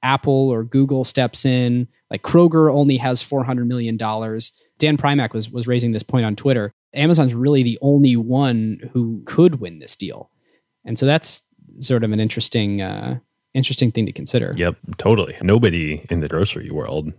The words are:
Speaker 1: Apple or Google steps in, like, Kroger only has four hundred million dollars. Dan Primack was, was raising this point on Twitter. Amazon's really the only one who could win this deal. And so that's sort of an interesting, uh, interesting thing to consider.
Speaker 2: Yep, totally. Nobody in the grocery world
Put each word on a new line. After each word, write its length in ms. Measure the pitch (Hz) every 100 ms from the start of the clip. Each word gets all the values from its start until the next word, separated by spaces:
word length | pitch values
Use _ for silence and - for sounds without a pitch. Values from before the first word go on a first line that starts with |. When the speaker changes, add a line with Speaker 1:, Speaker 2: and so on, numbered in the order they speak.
Speaker 1:
Apple 460 | 127 135 - 135 135
or 140 | 117
Google 400 | 113 135 135 131 127
steps 400 | - 123 - 135
in, 420 | 127 123 120 120 _ _
like, 100 | 117
Kroger 500 | - 170 175 160 156
only 260 | 143 143 131
has 240 | 131 127
four 200 | - 139 123
hundred 220 | 127 120
million 300 | 123 117 110
dollars. 540 | 110 110 113 110 - - _ _
Dan 200 | 151 147
Primack 340 | 143 143 113
was, 160 | 113 110
was 180 | 123 117
raising 260 | 123 120
this 100 | 110
point 220 | - 127 110
on 100 | 101
Twitter. 360 | 139 123 104 - _
Amazon's 400 | 135 151 165 131
really 300 | 117 135 139
the 160 | 120 110
only 340 | 139 143 139 120
one 720 | 113 131 135 117 110 101 -
who 280 | 127 117 110 -
could 360 | - 175 139
win 180 | 87 82
this 160 | - -
deal. 340 | 90 - - _ _ _ _ _
And 160 | 117 117
so 60 | 135
that's 360 | 156 - - - _ _ -
sort 240 | 131 123
of 80 | 110
an 80 | 107
interesting, 640 | 110 - - 120 104 101
uh, 380 | 95 101 117 123 - _ _
interesting 380 | 135 131 131 120
thing 140 | 113 107
to 60 |
consider. 420 | - - 123 50 -
Speaker 2:
Yep, 220 | 87 - - -
totally. 380 | - 110 - -
Nobody 640 | 90 110 113 85 76 76 -
in 100 | 85
the 80 | 73
grocery 420 | 80 98 - -
world 400 | 73 - 76 78